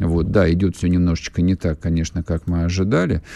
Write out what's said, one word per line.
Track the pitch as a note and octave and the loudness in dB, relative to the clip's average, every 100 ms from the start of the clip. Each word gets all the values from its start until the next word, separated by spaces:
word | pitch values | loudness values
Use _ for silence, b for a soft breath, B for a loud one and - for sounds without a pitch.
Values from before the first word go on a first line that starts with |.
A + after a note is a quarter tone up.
Вот, | E2+ E2+ - | -2 0 2
да, | G#2 E2 | 2 4
идёт | F2 F#2+ - | 2 0 0
всё | F2+ | 0
немножечко | F2+ F2 E2 - - | 2 2 0 -4 0
не | F2 | 0
так, | F2+ F2 D2+ | 0 -2 -2
конечно, | E2+ E2 D#2+ F2 | -2 -2 -2 -4
как | - E2 - | -4 -4 -2
мы | E2+ | -2
ожидали, | E2+ F2+ F#2+ D3 F3 E2 B | 0 0 0 0 0 -2 B